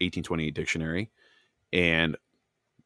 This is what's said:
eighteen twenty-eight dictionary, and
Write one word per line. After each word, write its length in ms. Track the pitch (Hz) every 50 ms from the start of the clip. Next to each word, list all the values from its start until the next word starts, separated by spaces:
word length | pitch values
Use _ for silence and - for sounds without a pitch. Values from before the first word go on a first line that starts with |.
eighteen 220 | 90 90 - 90 78
twenty-eight 300 | - 87 82 78 78 73
dictionary, 560 | 82 78 - - 82 80 80 82 92 110 - _ _ _ _ _ _ _ _ _ _ _ -
and 460 | - 92 87 85 82 82 82 80 - - _ _ _ _ _ _ _ _ _ _ _ _ _